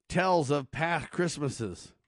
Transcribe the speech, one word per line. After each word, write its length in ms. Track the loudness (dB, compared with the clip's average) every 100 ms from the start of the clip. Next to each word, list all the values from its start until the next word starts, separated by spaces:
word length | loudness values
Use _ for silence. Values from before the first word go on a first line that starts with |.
| -2
tells 400 | 2 4 4 4
of 200 | 0 -2
past 400 | -4 -2 -2 -2
Christmases 840 | -2 -2 0 -4 -2 -6 -8 -14 _